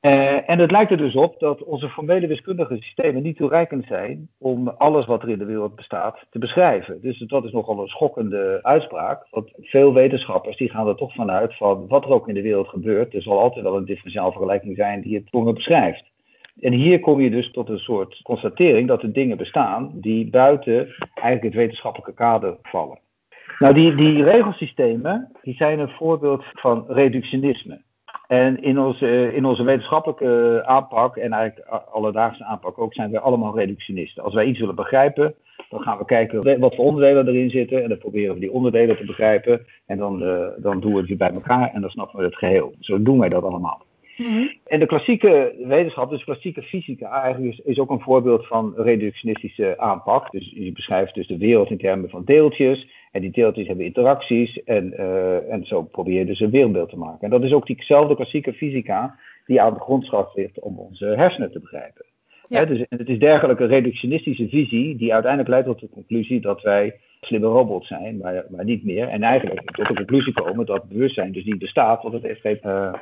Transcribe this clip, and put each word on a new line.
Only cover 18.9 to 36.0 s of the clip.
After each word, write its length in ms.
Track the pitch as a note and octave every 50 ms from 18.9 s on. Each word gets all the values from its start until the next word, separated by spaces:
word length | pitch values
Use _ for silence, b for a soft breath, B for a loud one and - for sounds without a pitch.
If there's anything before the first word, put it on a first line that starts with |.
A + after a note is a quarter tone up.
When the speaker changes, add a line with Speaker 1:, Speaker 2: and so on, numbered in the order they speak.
| B2 G#2+
Speaker 1:
er 100 | - A2
dingen 240 | - C3+ C3+ B2 G#2
bestaan 540 | F2 F2+ - - D3+ A#2+ G2 G2 A2+ C3 - D#2+
die 360 | F2+ F#2+ A2 A2+ A2+ A2 A2
buiten 640 | A2 B2+ C3 C#3 D3 C#3+ - B2+ A#2 B2 C#3+ - - - - - _
eigenlijk 280 | - - B2 B2+ A2+
het 120 | A#2 A2 G2
wetenschappelijke 600 | A2+ A#2 A2+ A2+ - - A2+ - - - G2 -
kader 420 | - A#2 A#2 A2+ A2 - F#2 E2+ -
vallen. 360 | - - - F2+ D#2 C#2 - - _ _ _ _ _ _ B B B B B -
Nou, 160 | C#3+ C3+ C#3
die, 200 | D#3 E3 E3 C#3+
die 300 | C#3 D3+ D#3 D3+ D3 C#3+
regelsystemen, 1080 | E3 G3+ A#3+ A#3 G#3 F3+ - D#3+ - - - B2+ A#2 A2+ A#2+ C3 D#3+ G3 A#3+ C4 - - _
die 120 | _ C3+ B2+
zijn 240 | - D#3+ D3+ D#3 D3+
een 100 | D3 B2+
voorbeeld 540 | - - E3 D#3+ E3 D3 D3 C#3+ C#3 C3+ - - -
van 300 | - - B2+ A#2 A#2 A#2 C#3
reductionisme. 920 | B2+ C3 C#3 C3 A#2 C3 - - C#3 C3+ C3+ C#3+ A#2+ - - - C#2+ - _ _ _ _ _ - - - _
En 360 | - B2+ B2+ C3 C3 C3 B2+
in 160 | - C#3+ C3 C#3
onze, 560 | C3+ C3+ B2 - C#3 A#2 A#2+ B2 B2 A#2 A2
in 100 | C#3+ C3
onze 180 | C3+ A#2+ A2+
wetenschappelijke 1000 | A#2+ C3+ C3+ B2 G#2+ - D#3 D#3 D#3 D#3+ - - C#3 B2 A#2+ A#2+ A#2+ A#2 A#2 A2+ -
aanpak 500 | C3 C3 C#3 C3+ B2+ A#2+ A2+ A#2+ B2 -
en 160 | A2+ A#2 A#2
eigenlijk 400 | A2 G#2+ A2+ G#2+ - - - -
a-, 120 | A2+ G#2 - -
alledaagse 520 | G#2+ A2 G#2+ G#2+ G#2 A2 A#2 A2+ A#2 - G2+
aanpak 340 | G#2+ A2 - - A2 A2 -
ook 160 | A#2 A2 -
zijn 160 | - A2 G2+
wij 100 | A2 G#2+
allemaal 360 | - C3+ B2 A#2 A2 G#2 -
reductionisten. 640 | A2+ G2 F#2+ G2 - - - F#2+ F#2 D#2 - - -
Als 120 | - G2+ G2+
wij 100 | A2 G#2+
iets 140 | C3 B2 A2
willen 160 | A2+ G2 F2+
begrijpen, 600 | - B2 - C3+ C3 C#3 D3 C#3+ D3 D3+ D3+ D3+ _ B B B B B B
dan 120 | - -
gaan 180 | C3+ A#2+ G#2
we 60 | G2